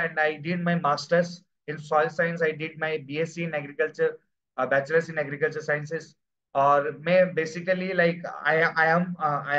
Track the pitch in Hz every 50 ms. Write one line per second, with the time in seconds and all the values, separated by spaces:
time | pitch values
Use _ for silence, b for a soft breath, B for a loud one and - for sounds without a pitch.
0 | 165 165 165 160 151 156 156 147 143 170 180 175 170 175 175 170 175 147 147 143
1 | - - 170 175 175 175 - - _ _ _ _ _ 147 151 151 - - 160 151
2 | 160 165 - - 170 170 170 165 165 156 147 147 160 156 156 156 160 156 156 151
3 | 135 131 143 156 165 165 - 170 170 165 156 147 139 143 143 156 156 151 151 156
4 | 160 156 156 - _ _ _ _ _ _ _ 127 127 131 139 139 139 143 160 165
5 | 165 165 160 156 147 135 143 143 156 156 151 151 151 156 147 147 147 156 165 156
6 | 151 - _ _ _ _ _ _ _ _ - 139 139 143 147 143 143 156 135 139
7 | 151 170 180 185 180 170 143 160 156 - - 175 170 185 185 185 185 190 190 175
8 | 170 170 170 175 165 - - - - 147 156 160 165 156 - 165 156 160 165 175
9 | 180 180 175 - 156 147 147 131 - 143 143